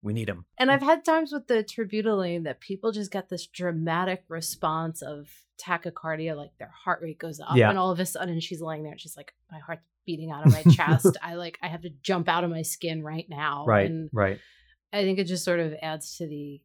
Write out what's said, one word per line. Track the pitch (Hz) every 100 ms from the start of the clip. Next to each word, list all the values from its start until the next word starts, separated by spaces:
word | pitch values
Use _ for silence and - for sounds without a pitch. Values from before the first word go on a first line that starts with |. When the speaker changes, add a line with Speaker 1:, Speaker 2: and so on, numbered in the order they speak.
Speaker 1:
We | 104
need | 110 107
'em." | 90 - -
Speaker 2:
And | 254
I've | 277
had | 269 330 330
times | 320 311
with | 285 233
the | 233
terbutaline | 214 - 214 214 214 208 180 170
that | 160 131
people | - 196 196
just | 214 202
get | 196 185
this | 175 -
dramatic | - 180 165 165 165 185 185 _
response | 165 160 - 165 160 165 160
of | 143 147 147 - _ _
tachycardia, | - 170 175 165 160 156 160 151
like, | 143 _
their | 160 -
heart | - -
rate | 165 151
goes | 165 156
up, | 156 131
Speaker 1:
Yeah. | 160
Speaker 2:
and | 196
all | 185
of | 175
a | 185
sudden | - 180 165
she's | 160 170
laying | 160 156
there | 151
and | 156
she's | 156 -
like, | 147 _ _
"My | 160
heart's | 147 165 _ _ -
beating | 160 160
out | 147 156
of |
my | -
Speaker 1:
<laughs> | 170
Speaker 2:
chest. | - 151 156 185 -
I, | 170 170
like, | 175 -
I | 165
have | 170
to | 170 139
jump | - 185 170
out | 170
of | 175
my | 165
skin | 160 - 170 160
right | 151 160 -
now." | 147 151 143 147
Speaker 1:
Right, | 107 127
Speaker 2:
And | 160 156
Speaker 1:
right. | 117 98 98 - _ _ _ _
Speaker 2:
I | 208
think | 190 190
it | 180
just | 180 170
sort | 175
of | 160 156
adds | 160 156 - -
to | 165
the | 147 147 143